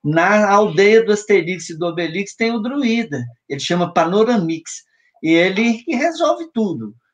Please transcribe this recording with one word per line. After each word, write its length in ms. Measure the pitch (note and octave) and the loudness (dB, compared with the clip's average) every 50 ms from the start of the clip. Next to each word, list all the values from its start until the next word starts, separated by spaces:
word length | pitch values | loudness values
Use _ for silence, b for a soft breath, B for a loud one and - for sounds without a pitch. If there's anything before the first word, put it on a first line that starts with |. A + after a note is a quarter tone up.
| - | -2
Na 480 | D3 D#3 E3 F3 F#3+ G#3 G#3+ G#3 G3 | 0 0 2 2 4 4 2 4 4
aldeia 540 | G3+ G#3 G#3+ G3 D#3 E3 G3 G#3 A3 A3+ A3 | 4 4 4 2 2 4 4 6 6 6 4
do 80 | F#3+ G#3 | 4 0
Asterix 560 | G#3 - - G#3 F#3+ E3 E3 F#3 E3+ - - | -2 2 2 2 2 2 -2 -6 -8 -8 -12
e 80 | E3+ | -8
do 80 | D#3 F3 | -6 -6
Obelix 500 | F3 E3+ E3+ E3+ D#3+ D#3 F#3+ G3+ - - | -4 -4 -4 -6 -4 -4 -6 -8 -8 -6
tem 160 | _ A3+ A3+ | _ -2 -2
o 80 | A#3 A#3 | -2 -4
druida, 640 | G#3 B3 C#4 C#4+ C4+ A3+ A3+ A#3 A3 - C#3+ B2+ A#2+ A#2+ - _ _ | -6 -6 -6 -4 -2 -2 -2 -2 -4 -6 -6 -8 -8 -10 -14 _ _
ele 140 | _ C#3+ C#3+ | _ -10 -8
chama 320 | - - F3 F3 F3 E3+ - | -4 -4 -2 -2 -2 0 0
Panoramix, 880 | F3+ E3 E3 F#3 G#3 A3 A#3+ B3 G#3+ E3+ D#3+ E3 D#3+ - - - - _ _ _ _ _ _ _ _ | 0 0 2 2 2 2 2 2 0 0 -2 -4 -6 -8 -16 -18 -18 _ _ _ _ _ _ _ _
e 80 | - D#3+ | 0 2
ele 440 | E3 E3 F3 F#3+ F#3 G3 A#3 A#3+ A3+ A3 - | 4 4 4 2 0 0 0 0 -2 -2 -4
que 120 | E4+ C#4+ | -4 -4
resolve 540 | B3 D4 E4+ D#4+ - E4+ D4 F4 F4 E4 - _ | -2 -2 -2 0 0 0 0 0 -2 -4 -8 _
tudo. 400 | A3+ A3 G3 D#3+ A#2 A2 G#2 G#2+ _ _ _ | -4 -4 -4 -4 -8 -10 -12 -14 _ _ _